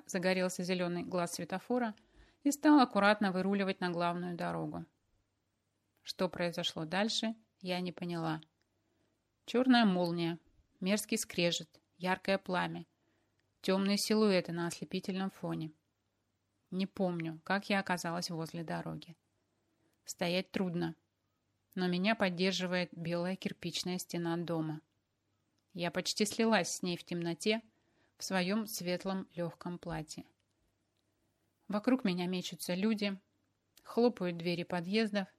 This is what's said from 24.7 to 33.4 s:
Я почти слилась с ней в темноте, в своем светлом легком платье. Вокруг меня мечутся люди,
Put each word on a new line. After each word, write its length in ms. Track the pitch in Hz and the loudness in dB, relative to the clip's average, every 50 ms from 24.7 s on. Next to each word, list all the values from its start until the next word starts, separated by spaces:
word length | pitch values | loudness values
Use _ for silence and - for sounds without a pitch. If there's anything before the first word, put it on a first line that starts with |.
| 156 156 - _ _ _ _ _ _ _ _ _ _ _ _ _ _ _ _ _ | -6 -8 -12 _ _ _ _ _ _ _ _ _ _ _ _ _ _ _ _ _
Я 180 | - 175 175 170 | -8 -4 -4 -4
почти 360 | - 185 180 - - - 214 | -2 -2 -4 -2 0 0 0
слилась 420 | 202 - - 226 226 220 190 170 - | 0 2 2 2 4 4 4 2 0
с 140 | - - | -4 -4
ней 160 | - 180 175 165 | -4 -4 -4 -4
в 60 | - | -6
темноте, 580 | - 175 175 170 170 170 - - 214 214 226 - _ _ _ _ _ _ _ _ _ _ - | -6 -6 -4 -2 -4 -4 -2 0 0 0 0 -4 _ _ _ _ _ _ _ _ _ _ -12
в 60 | - | -6
своем 420 | - 190 185 180 180 202 226 214 | -2 0 0 0 0 0 -2 -2
светлом 600 | - - - 175 175 180 175 - 190 190 190 185 - - | -4 -6 -6 -2 -2 -2 -2 -2 -4 -4 -4 -6 -6 -6
легком 440 | 175 170 165 - - - 175 175 170 | -6 -6 -6 -6 -8 -8 -8 -8 -8
платье. 480 | - 175 160 160 156 - - 170 - _ _ _ _ _ _ _ _ _ _ _ _ _ _ _ _ _ _ _ _ _ _ _ _ _ _ _ _ | -8 -8 -8 -8 -8 -10 -12 -16 -16 _ _ _ _ _ _ _ _ _ _ _ _ _ _ _ _ _ _ _ _ _ _ _ _ _ _ _ _
Вокруг 380 | - 202 208 - 254 262 254 - | -4 -4 0 2 2 2 4 4
меня 220 | 196 175 180 175 | 2 0 0 0
мечутся 480 | 175 185 180 - - 175 - - - 180 | -2 -2 -2 -4 -6 -8 -8 -6 -4 -2
люди, 440 | 185 196 220 226 202 208 202 196 185 _ _ _ _ | 0 0 0 0 0 -2 -4 -4 -6 _ _ _ _